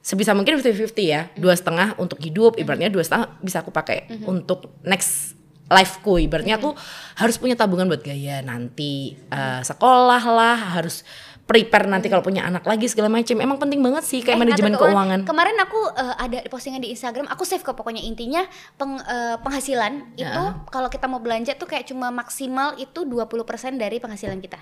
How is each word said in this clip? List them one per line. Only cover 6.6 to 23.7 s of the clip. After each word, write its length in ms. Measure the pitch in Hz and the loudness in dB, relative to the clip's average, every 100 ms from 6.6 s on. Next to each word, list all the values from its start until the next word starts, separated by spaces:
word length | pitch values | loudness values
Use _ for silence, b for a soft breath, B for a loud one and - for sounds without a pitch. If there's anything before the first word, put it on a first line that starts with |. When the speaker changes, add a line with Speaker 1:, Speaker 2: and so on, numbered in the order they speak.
| 294 | -2
Speaker 1:
aku 60 | - B B B - | -6 B B B 0
harus 180 | 226 233 | 0 2
punya 160 | 247 | 0
tabungan 300 | 240 214 180 185 | 2 2 2 2
buat 140 | 143 | 0
gaya 400 | 147 143 143 139 | -4 -8 -6 -8
nanti, 720 | 131 120 120 123 143 139 135 | -6 -8 -8 -6 -6 -4 -8
eh, 460 | - - 143 135 127 | -12 -10 -6 -4 -4
sekolah 600 | 127 151 247 254 254 247 233 | -6 2 6 8 8 4 4
lah, 300 | 226 226 240 202 | 4 4 2 0
harus 300 | 175 165 - B B B B | -4 -4 -8 B B B B
prepare 420 | - 226 202 208 | 4 4 6 4
nanti 220 | 202 190 214 | 4 0 2
Speaker 2:
Mm-hmm. 40 | |
Speaker 1:
kalau 120 | 190 | 2
punya 200 | 185 190 | 2 -2
anak 220 | - 180 | -2 -2
lagi 220 | 185 220 233 | 0 0 0
segala 260 | - 214 | 2 2
macam. 240 | 226 233 226 | 2 2 0
Emang 220 | 262 277 | 0 0
penting 180 | 285 285 | 0 2
banget 220 | 247 294 | 2 2
sih 180 | 311 262 | -2 -2
kayak 140 | 254 | 2
Speaker 2:
Eh, 60 | 233 | 4
Speaker 1:
manajemen 320 | 240 226 208 | 4 4 4
Speaker 2:
ngatur 160 | 208 190 | 6 6
keuangan. 320 | 202 190 190 | 6 4 0
Speaker 1:
keuangan. 80 | 196 | 0
Speaker 2:
Kemarin 280 | 311 349 440 | 2 2 2
aku, 220 | 381 440 427 | 0 0 -2
eh, 220 | - 254 240 | -2 -6 -4
ada 220 | 254 240 - | -6 -6 -8
postingan 320 | 254 269 269 | -12 -10 -8
di 80 | 247 | -8
Instagram, 380 | 240 247 240 285 | -8 -8 -8 -8
aku 160 | - | -6
save 160 | 359 359 | -4 -4
kok 140 | - | -4
pokoknya 260 | 254 226 226 | -8 -8 -8
intinya 400 | 202 220 240 311 370 B B | -8 -8 -4 -2 -4 B B
peng-, 300 | _ 277 269 | _ -8 -8
eh, 320 | - 240 233 233 | -6 -4 -4 -4
penghasilan 800 | 262 277 262 254 208 285 - - | -4 -6 -2 0 0 -4 -12 -10
itu 80 | |
Speaker 1:
Ya. 320 | 254 - 381 - - | -6 -2 -4 -6 -8
Speaker 2:
kalau 220 | 262 254 | -6 -6
kita 160 | 262 | -4
mau 140 | 262 254 | -4 -4
belanja 340 | 233 226 233 | -4 -4 -4
tuh 120 | 277 359 | -6 -6
kayak 180 | 294 | -8
cuma 240 | 247 254 247 | -8 -8 -6
maksimal 640 | 247 233 - 269 254 285 | -6 -10 -8 -6 -2 -4
itu 300 | 285 262 - | -4 -14 -8
dua 220 | 320 240 220 | -6 -4 -4
puluh 180 | 233 | -6
persen 320 | 226 220 254 | -6 -8 -8